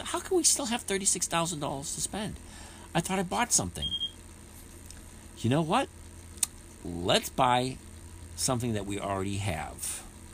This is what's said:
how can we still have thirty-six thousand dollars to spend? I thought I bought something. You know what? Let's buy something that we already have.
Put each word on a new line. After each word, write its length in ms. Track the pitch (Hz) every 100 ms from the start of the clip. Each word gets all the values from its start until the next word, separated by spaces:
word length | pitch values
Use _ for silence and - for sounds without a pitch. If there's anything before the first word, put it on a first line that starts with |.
how 160 | - 349
can 160 | - 370
we 80 |
still 220 | 311 - 262
have 160 | 240
thirty-six 440 | - 196 196 185 -
thousand 360 | 170 165 151
dollars 340 | 147 139 151 -
to 60 |
spend? 340 | - 190 208 - - - - - -
I 60 | 165
thought 180 | 170 190
I 60 |
bought 300 | 185 196 240
something. 340 | - 95 85 - - - - - - - - - - - - - - - -
You 120 | 117
know 120 | 147
what? 260 | 156 233 277 - - - - - - - - -
Let's 460 | 87 85 90 220 -
buy 480 | - 127 123 127 131 - - - - - -
something 380 | - 123 123
that 120 | 107 98
we 140 | 98
already 380 | 98 98 95 101
have. 680 | 101 78 71 82 - - - - -